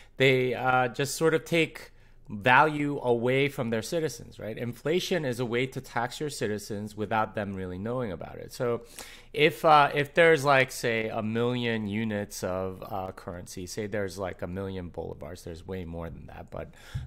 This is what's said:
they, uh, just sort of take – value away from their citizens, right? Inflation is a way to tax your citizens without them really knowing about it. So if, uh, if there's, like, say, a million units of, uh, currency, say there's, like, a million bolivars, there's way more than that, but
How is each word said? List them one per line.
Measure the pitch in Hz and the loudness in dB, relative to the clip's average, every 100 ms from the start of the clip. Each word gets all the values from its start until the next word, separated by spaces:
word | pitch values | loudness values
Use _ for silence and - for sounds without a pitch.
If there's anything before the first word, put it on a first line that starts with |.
| - - | -8 2
they, | 135 127 127 | 4 6 2
uh, | 110 127 127 127 | 0 2 4 2
just | 113 139 - | 0 -4 2
sort | 160 | 2
of | 156 | 2
take – | - 170 160 - - - - - - | 2 2 2 -2 -18 -20 -20 -20 -14
value | 104 123 127 156 147 143 143 | 0 6 8 6 2 -2 -2
away | 123 120 120 135 143 | 2 2 2 2 2
from | 139 117 | -2 -2
their | 113 | -2
citizens, | 104 170 156 - 135 - | -2 -2 -2 -6 -16 -12
right? | 104 - | -10 -8
Inflation | 120 - 143 175 - 180 139 | -8 -6 0 0 0 -2 0
is | 117 | -2
a | 123 | -2
way | 120 131 | 0 -2
to | 127 | -4
tax | - 120 123 - | -6 -2 -2 -4
your | 151 | -6
citizens | - 110 104 - 104 107 - | -4 -4 -4 -6 -8 -8 -6
without | 101 110 107 110 | -2 0 0 -2
them | 101 | -6
really | 95 92 90 | -6 -6 -6
knowing | 107 127 113 | -6 -4 -6
about | 85 - 82 | -8 -10 -12
it. | - | -12
So | - 123 117 - - - - - | -4 -2 -2 -6 -18 -18 -18 -8
if, | - 156 156 | 2 2 4
uh, | 165 151 143 | 6 8 8
if | 147 139 - | 2 0 6
there's, | 165 156 | 6 6
like, | 143 131 131 | 6 4 4
say, | - 123 113 110 | 0 -2 0 -2
a | 110 | -2
million | 107 113 120 123 120 113 104 | -2 0 0 0 0 -2 -2
units | 107 113 104 104 - | -2 -2 -2 -4 -6
of, | 95 92 95 92 95 | -4 -2 -4 -6 -8
uh, | 101 95 | -8 -8
currency, | - - 87 - - 90 | -10 -12 -12 -12 -12 -10
say | - 104 | -8 -6
there's, | 107 98 90 | -4 -4 -4
like, | 90 - | -6 -6
a | 90 | -8
million | 92 98 95 90 | -6 -6 -6 -8
bolivars, | 82 87 - 73 92 | -8 -8 -8 -12 -12
there's | 87 82 90 | -12 -12 -10
way | 95 82 | -10 -8
more | 82 82 | -8 -10
than | - - | -12 -16
that, | 82 - | -16 -14
but | - 80 - - - | -12 -12 -14 -12 -10